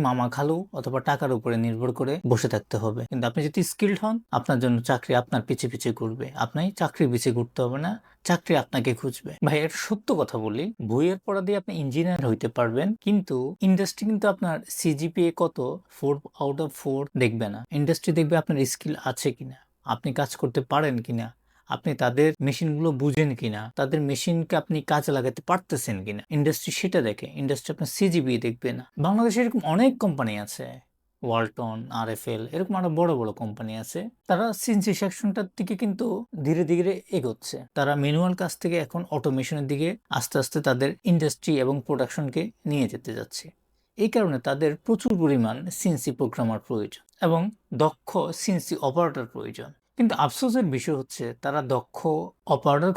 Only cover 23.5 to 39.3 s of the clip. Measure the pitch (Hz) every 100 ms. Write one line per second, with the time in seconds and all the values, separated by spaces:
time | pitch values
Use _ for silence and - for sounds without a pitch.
23.5 | 104 113 - 139 156 139 143 180 165 160
24.5 | 160 - 156 - 147 151 135 127 - -
25.5 | 180 - 143 - 98 104 104 - 147 147
26.5 | - - - 190 180 113 101 - 143 139
27.5 | 135 - 156 156 - 196 170 131 120 120
28.5 | 120 127 120 - 151 160 214 233 220 240
29.5 | 233 156 175 262 262 202 139 113 104 104
30.5 | - 127 127 - _ _ _ 120 113 107
31.5 | - 113 110 127 113 113 107 - 110 120
32.5 | 165 190 185 180 156 170 131 110 - 110
33.5 | 107 110 110 107 170 226 - - 180 226
34.5 | 190 - 208 208 185 196 - 202 220 185
35.5 | - 185 196 208 202 233 196 240 180 143
36.5 | 160 160 175 180 185 - 180 123 113 -
37.5 | 131 123 147 139 143 143 156 180 180 180
38.5 | - 170 170 143 170 180 147 147